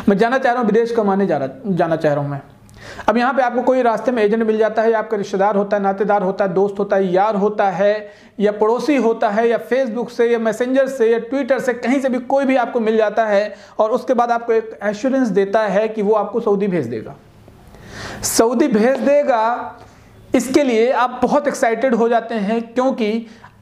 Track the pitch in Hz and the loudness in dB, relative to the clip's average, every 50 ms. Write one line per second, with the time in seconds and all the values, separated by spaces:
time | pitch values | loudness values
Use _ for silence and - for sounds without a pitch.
0 | - 208 202 185 226 226 269 262 262 240 240 254 233 208 202 233 233 226 233 233 | 0 2 2 2 2 2 0 0 0 0 0 0 0 2 2 2 2 0 0 0
1 | 208 202 190 196 196 170 156 139 135 131 - - - 196 180 160 170 165 165 160 | 0 0 0 0 0 0 0 -2 -4 -6 -8 -8 -6 -4 0 0 0 0 0 0
2 | - 151 143 147 143 143 139 135 - - - - - - - - - - - - | 0 0 0 0 -2 -4 -6 -10 -12 -16 -20 -20 -20 -20 -20 -20 -20 -20 -10 -4
3 | - 320 262 240 240 262 262 269 247 240 233 247 247 254 254 262 240 233 220 208 | 0 0 2 2 2 0 2 0 0 0 0 -2 0 2 2 4 2 2 2 0
4 | - 262 247 226 208 202 226 226 226 214 220 214 220 208 214 220 220 226 226 214 | -2 -2 0 2 2 2 2 2 0 0 2 2 2 0 0 0 2 2 2 0
5 | 214 220 220 202 196 - 214 185 196 214 202 202 202 196 208 202 196 196 196 202 | 0 -2 -4 -4 -4 -4 -2 0 0 2 2 0 0 0 -2 0 0 -2 0 0
6 | 214 208 202 208 185 185 190 - 202 190 170 185 202 202 202 202 202 202 208 196 | 0 0 0 0 0 -2 -2 -2 -2 0 0 0 0 0 -2 -4 -2 0 0 0
7 | 196 180 175 185 202 220 208 190 202 214 208 214 202 196 175 175 202 202 214 214 | 0 2 2 2 2 2 0 0 -2 -2 0 0 -2 0 0 0 0 0 0 -2
8 | 208 - - - - - - - 202 208 208 214 214 220 233 240 233 311 285 254 | -6 -12 -20 -20 -20 -14 -6 -2 -2 0 0 2 0 0 0 0 0 0 0 2
9 | 214 226 226 226 233 214 196 220 233 233 226 214 - - 240 269 269 226 214 240 | 2 0 0 0 0 -2 0 0 0 0 0 -2 -2 -2 -2 0 0 -2 -4 -6
10 | 220 - - - 233 240 233 226 226 220 208 220 247 247 262 269 262 262 269 240 | -8 -6 -2 0 0 2 2 0 0 -2 -2 -2 -2 0 2 0 0 0 0 0
11 | 226 226 233 233 233 - 262 277 269 240 262 233 - 262 240 240 - 240 277 269 | 2 2 2 0 -2 -4 -4 -2 0 0 -2 -2 0 -4 -4 -2 -2 -2 0 0
12 | 269 262 247 247 247 - 269 277 277 262 262 254 233 240 254 240 214 220 226 220 | 0 0 -2 -2 -2 0 0 0 2 2 2 2 0 0 -2 -2 0 2 2 2
13 | 214 208 202 226 220 214 202 202 214 208 - - - - - - 214 220 254 240 | 2 2 2 0 0 2 2 0 0 -2 -8 -14 -20 -10 -2 -2 0 0 0 -2
14 | 247 - 254 233 240 240 233 233 233 233 226 220 220 - - - 202 208 208 208 | 0 0 0 2 2 0 0 -2 0 0 0 0 0 -4 -10 -6 -6 -6 -4 -2
15 | - 254 269 269 254 214 180 202 196 196 202 220 220 202 185 208 220 214 220 220 | -2 0 0 0 0 0 2 0 0 2 2 0 0 2 0 0 0 0 -2 -2
16 | 196 208 220 208 202 202 - 226 - 202 202 190 208 202 180 165 127 113 120 107 | 0 2 2 2 0 -2 -4 -4 0 0 0 0 0 0 -2 -2 -2 -4 -6 -8
17 | 95 - - - - - - - - - - - - - - - - - - - | -10 -12 -16 -20 -20 -20 -20 -20 -20 -20 -20 -20 -20 -20 -20 -20 -20 -20 -16 -16
18 | - - - - - - - - 226 233 262 233 302 277 208 208 220 254 269 254 | -14 -14 -12 -8 -8 -4 0 2 2 2 4 2 2 2 2 2 2 2 2 2
19 | 220 277 285 294 269 254 247 220 220 233 247 254 - - - - - - - - | 2 2 2 4 4 2 2 2 2 0 -2 -4 -6 -12 -14 -18 -20 -20 -20 -20
20 | - - - - - - - 254 - 262 262 311 285 254 226 220 233 254 - 220 | -20 -20 -20 -20 -8 -2 -2 -2 0 2 2 4 4 4 4 2 2 2 2 2
21 | 247 247 240 - 254 196 240 294 285 262 - - 262 226 226 220 269 269 233 214 | 0 0 0 -2 0 2 2 2 0 0 -2 0 0 0 0 2 0 0 2 2
22 | 233 233 240 226 226 226 233 214 190 202 233 233 233 - - 254 254 269 - - | 2 2 0 0 -2 -4 -6 -4 -2 -2 -2 -4 -4 -6 -4 -2 -2 0 0 -2
23 | 220 208 226 233 - - - - - - _ - | -2 -2 -2 -4 -6 -10 -18 -20 -20 -20 _ -2